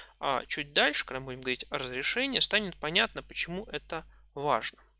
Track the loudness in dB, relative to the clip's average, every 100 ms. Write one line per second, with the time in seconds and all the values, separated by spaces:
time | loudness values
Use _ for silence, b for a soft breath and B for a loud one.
0 | B -6 0 0 0 -4 0 4 4 2
1 | -2 -6 -8 -6 -2 -2 -2 -4 -4 -2
2 | -2 0 0 4 4 4 0 -4 0 4
3 | 2 0 -8 -6 -4 -4 -6 -8 -6 -8
4 | -10 b -16 -4 2 2 2 -8 -16 _